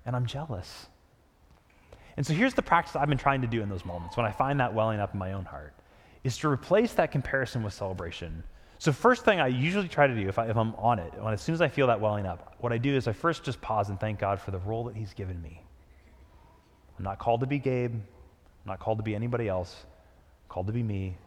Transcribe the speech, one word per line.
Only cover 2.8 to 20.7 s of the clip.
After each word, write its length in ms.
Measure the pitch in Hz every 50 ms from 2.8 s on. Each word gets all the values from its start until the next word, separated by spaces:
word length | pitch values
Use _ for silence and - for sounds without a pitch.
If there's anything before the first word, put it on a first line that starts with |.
| 165 - -
I've 120 | 151 139 147
been 80 | 147
trying 240 | 123 - 139 139 131
to 40 | 123
do 160 | 113 117 113
in 60 | 104 101
those 160 | 98 90 -
moments 320 | 90 87 87 85 85 -
when 100 | 123 113
I 60 | 104
find 280 | 101 - 131 135 143 139
that 140 | 123 117 107
welling 260 | 110 110 113 107 104
up 120 | 101 95 -
in 40 | 101
my 140 | 92 92
own 120 | 98 98 92
heart, 280 | - 71 71 73 73 - - - _ - - - - - - -
is 120 | 131 - -
to 100 | - 151
replace 440 | 139 127 - - 175 214 240 226 -
that 160 | - 170 -
comparison 520 | - 143 - - - 135 127 - - 120
with 100 | 110 101
celebration. 680 | - - 101 95 95 92 87 85 - - 90 80 80 82 - - - - - - - -
So 140 | - 156
first 320 | 135 - - 240 247 240 -
thing 160 | 226 202 170
I 60 | 143
usually 420 | 131 127 123 135 165 190 208 190 165
try 180 | - 147 147
to 80 | 135 120
do 140 | 110 98 95
if 100 | 95 -
I, 100 | 117 113
if 80 | 107
I'm 180 | 117 110 113 110
on 240 | - 104 117 120 101
it, 160 | 85 82 - 98
when, 100 | 104 110
as 80 | 110 -
soon 140 | - - 165
as 60 | 160
I 80 | 165 135
feel 180 | - 143 135
that 140 | 123 117 101
welling 260 | 107 107 104 104 98
up, 300 | 92 87 - - - - -
what 140 | 117 120
I 60 | 117 117
do 160 | 120 143 139
is 140 | 131 117 120
I 40 |
first 320 | 104 - - 170 156 - -
just 160 | 135 120 -
pause 260 | - - 110 107 101 104
and 100 | 98 92
thank 200 | 110 110 104 -
God 220 | 104 98 101 95
for 100 | - -
the 80 | 95 90
role 260 | 92 104 110 117 120
that 120 | 120 104
he's 180 | 110 110 95 -
given 260 | - 98 92 90 85
me. 220 | 80 80 82 82 - - - - - - - - - - - - - - - - - - - - _ _ _ _ - - - -
I'm 60 | 92
not 140 | 98 98 -
called 220 | - 117 117 117
to 60 | 131
be 120 | 131 143 143
Gabe. 360 | 123 135 127 123 123 120 117
I'm 80 | 110 101 - - - - - - _ _ - - - -
not 120 | 101 95 -
called 200 | - 110 113 110
to 60 | 107
be 100 | 110 104
anybody 340 | 104 117 120 123 117 117 101
else. 380 | 92 92 90 - - - -
I'm 600 | - - - - - - - - - - _ - -
called 160 | - 90 95
to 60 | 104